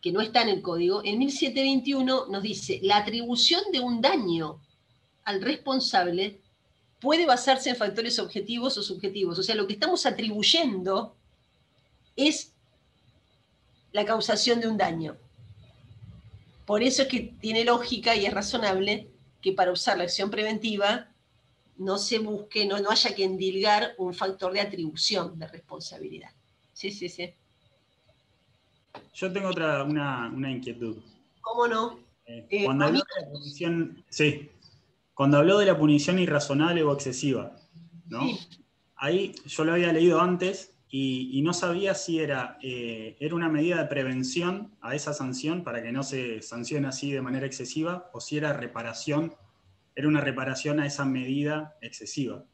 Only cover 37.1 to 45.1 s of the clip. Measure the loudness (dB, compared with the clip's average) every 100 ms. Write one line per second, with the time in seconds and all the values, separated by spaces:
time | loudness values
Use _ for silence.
37.1 | -2 0 0 -4 -14 _ -20 -20 -20 -14
38.1 | -4 -2 -4 -10 -20 _ _ _ _ 0
39.1 | 0 -2 -8 -12 -2 2 4 4 6 6
40.1 | 6 4 2 0 -4 -10 _ _ -4 -2
41.1 | -2 -2 0 0 0 0 0 0 -2 -2
42.1 | -2 0 -2 -4 -8 -10 -8 -8 -8 -12
43.1 | -8 -4 -2 0 2 2 2 0 0 -2
44.1 | -2 -2 -2 -2 -4 -8 _ -8 -6 -4